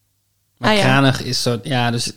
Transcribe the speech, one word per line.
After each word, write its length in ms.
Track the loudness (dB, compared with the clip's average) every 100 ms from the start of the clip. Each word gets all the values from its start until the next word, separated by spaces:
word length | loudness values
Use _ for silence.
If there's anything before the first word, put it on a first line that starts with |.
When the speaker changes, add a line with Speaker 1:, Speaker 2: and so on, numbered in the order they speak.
| _ _ _ _ _ _
Speaker 1:
Maar 120 | 0
Speaker 2:
Ah, 60 | 2
ja. 60 |
Speaker 1:
kranig 380 | 4 4 2 0
is 200 | -4 -4
zo, 180 | -4 -4
ja, 280 | -4 -2 -2
dus 220 | -2 -6